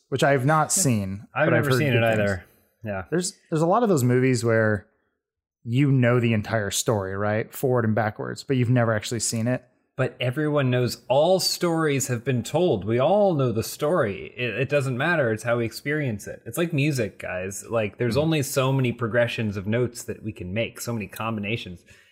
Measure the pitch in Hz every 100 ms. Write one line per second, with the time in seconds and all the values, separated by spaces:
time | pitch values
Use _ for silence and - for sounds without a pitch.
0 | _ 131 151 139 127 156 151 - 180 107
1 | 95 101 - - 147 120 117 127 117 120
2 | 113 110 101 92 - _ _ _ 110 98
3 | 92 165 180 - _ 156 165 208 240 165
4 | 123 123 131 123 117 113 110 104 - _
5 | _ _ _ _ _ _ 120 120 143 135
6 | 120 123 117 113 101 110 101 - - 110
7 | 95 98 104 107 117 - 131 123 113 110
8 | 107 - 127 120 - 135 117 127 117 107
9 | - 117 - 117 113 127 - _ _ -
10 | 131 - 123 127 151 147 131 123 123 -
11 | - 131 160 190 - - 175 165 156 139
12 | - 120 131 127 - 151 180 113 95 120
13 | 185 202 202 156 131 110 107 - 151 175
14 | 113 95 - - 123 104 131 147 135 120
15 | 156 170 120 110 120 120 117 - 143 151
16 | 139 104 - - - 135 170 147 147 131
17 | 101 - 90 90 92 98 - 113 107 -
18 | 123 127 160 156 131 - 131 135 127 113
19 | 117 117 117 - 107 101 98 113 120 -
20 | - 101 107 - 90 101 113 - - 117
21 | 98 - 110 113 104 113 - 87 - -
22 | _